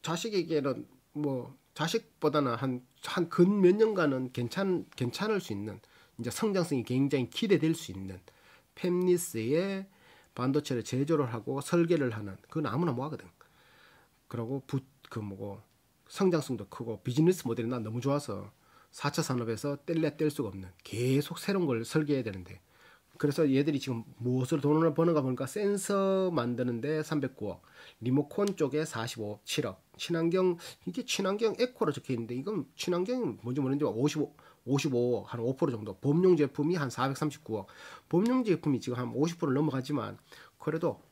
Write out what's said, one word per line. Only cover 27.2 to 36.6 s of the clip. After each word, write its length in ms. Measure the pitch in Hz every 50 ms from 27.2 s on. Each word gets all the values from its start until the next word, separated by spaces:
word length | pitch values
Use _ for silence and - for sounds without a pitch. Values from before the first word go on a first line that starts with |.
| 135 127 - - 107 101
억, 120 | 85 - - - - - - - - _
리모컨 560 | 110 123 127 143 143 - - - 202 202 190
쪽에 300 | - 160 135 127 151 160
사십오, 540 | 156 - 117 110 120 - 117 107 104 110 - _
칠억, 400 | - - - 143 110 95 - _ _ - -
친환경, 600 | - - 170 165 165 170 165 185 185 185 175 170 - - - _ -
이게 180 | - 175 - 240
친환경 520 | - - - 208 185 196 208 226 220 196 -
에코로 340 | 240 247 - - 220 160 139
적혀 200 | 139 - - 135
있는데 220 | 117 117 110 120
이건 320 | 127 135 196 220 180 131 - _
친환경이 640 | - - - 180 175 185 196 247 254 233 156 107 101
뭔지 180 | - 117 127 143
모르는데 260 | 139 131 139 147 151
오십오, 500 | 117 98 110 131 151 - 156 143 - - - - - - _ _
오십오 520 | 120 135 139 - 156 127 120 120 123 123 104
억, 160 | 95 - -
한 60 | 120
오 160 | 113 123 135
프로 160 | - 170 147
정도, 260 | 120 107 107 107 95 -
범용 400 | - 139 147 165 185 185 180 151
제품이 380 | 147 135 - -